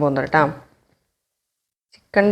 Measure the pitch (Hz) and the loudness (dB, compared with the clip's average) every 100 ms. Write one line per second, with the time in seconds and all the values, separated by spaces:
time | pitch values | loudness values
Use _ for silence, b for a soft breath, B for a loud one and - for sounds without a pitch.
0 | 147 135 143 156 143 - - _ _ _ | -2 -2 -2 0 0 -4 -20 _ _ _
1 | _ _ _ _ _ _ _ _ _ _ | _ _ _ _ _ _ _ _ _ _
2 | _ 208 208 | _ 0 2